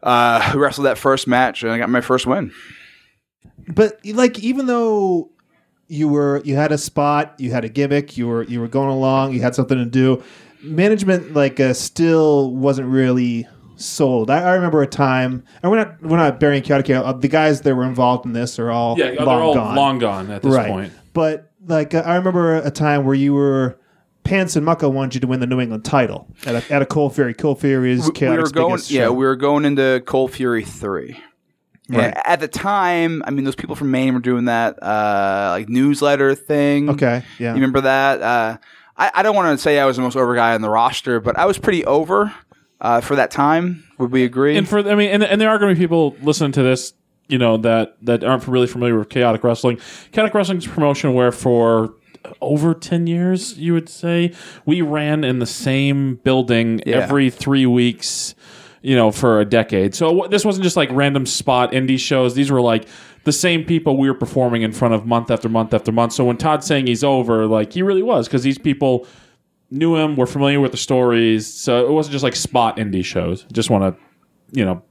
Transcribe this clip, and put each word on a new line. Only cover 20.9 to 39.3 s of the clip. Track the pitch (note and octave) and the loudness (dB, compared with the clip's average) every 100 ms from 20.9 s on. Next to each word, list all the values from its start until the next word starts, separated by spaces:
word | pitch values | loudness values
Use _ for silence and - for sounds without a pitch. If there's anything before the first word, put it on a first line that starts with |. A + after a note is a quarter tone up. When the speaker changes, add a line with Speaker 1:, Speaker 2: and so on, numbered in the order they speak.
| - _ | -14 _
Speaker 2:
But, | D#3+ D#3 D#3 - _ F#3 | -2 -2 -2 -12 _ -4
like, | D#3+ D3+ | -2 0
uh, | D#3+ E3 | -2 0
I | F3 | 0
remember | F#3 F3+ E3+ D#3+ | 0 2 2 2
a | - | -2
time | C#3+ D3+ C#3+ C3+ | -2 0 2 2
where | C3+ | 2
you | C#3 | 2
were, | C#3+ C#3 C3+ C3 B2+ _ _ _ _ | 2 2 2 -2 -4 _ _ _ _
Pants | - F#3+ F#3 D#3 | -2 -2 0 -2
and | D3+ | 0
Mucko | E3 C#3+ | 0 0
wanted | C3+ C3 B2 | 0 -4 -4
you | |
to | B2+ | -2
win | C3 | -2
the | B2 | -2
New | B2+ | -2
England | B2 A2 - | -2 -6 -2
title | C#3+ A#2 - - - - | 0 0 -4 -14 -14 -6
at | A#2 | -6
a, | - | -2
at | C#3+ | -2
a | C3+ | 0
Cold | D#3 D3 - | 0 -2 0
Fury. | B2+ | -2
Cold | A#2 D#3 C3+ | 0 -4 0
Fury's | C#3+ C3+ B2+ B2+ | 0 0 2 2
Speaker 1:
We, | D#3 | 0
we | |
Speaker 2:
Chaotic's | D#3+ C3+ D#3+ D#3+ | 0 0 0 0
Speaker 1:
were | |
going, | C#3 E3+ F3+ | 0 0 -2
Speaker 2:
biggest | C#3+ | -2
Speaker 1:
yeah, | C#3 A#2 | 0 2
Speaker 2:
show. | |
Speaker 1:
we | B2 C3 | 2 0
were | C3 | 0
going | C#3+ D3 D3 | 0 2 0
into | C#3 C3+ B2+ B2+ | 2 2 0 0
Cold | C3 C3 | -2 -2
Fury | C3 B2+ A#2 | -2 -2 -2
three. | A2 - G#2+ F#2 B1+ - - _ _ _ _ _ - | -4 -10 -6 -6 -8 -18 -20 _ _ _ _ _ -4
Speaker 2:
Right. | B2 A2+ | 0 0
Speaker 1:
And | - - | -2 -2
at | E3 | -2
the | D3+ | -2
time, | - G3 G3+ F3+ F3 E3 D#3+ - | -6 -4 0 0 0 -2 -4 -6
I | |
mean, | C#3 C3+ | -4 -4
those | C3+ | -6
people | - C#3+ | -10 -6
from | C#3+ | -2
Maine | C3 C3 | 0 0
were | B2+ | 0
doing | A#2+ B2 A#2+ | 0 0 0
that, | A#2 A2+ - | 0 -2 -4
uh, | F#2 G#2+ G#2 G2+ G2 G2 G2+ | -4 -2 0 0 0 0 -2
like, | F2+ G2+ | -4 -2
newsletter | A#2+ C#3 C#3+ D3 C#3+ C3+ C#3 | 0 2 2 2 2 2 0
thing. | - D3 C#3+ C#3+ D3 | -2 0 2 2 0
Speaker 2:
Okay, | C#3+ C3 A#2+ B2 - | 0 0 -2 -6 -10
yeah. | A#2+ | -6
Speaker 1:
You | A#2+ | 0
remember | C3+ C3+ | 0 0
that? | C3+ C3+ C#3 C3 | 2 2 2 0
Uh, | A#2 A#2+ A2 A2+ _ - _ - | 0 0 -2 -6 _ -20 _ -4
I, | G3+ - | -2 2
I | |
don't | G3+ | 2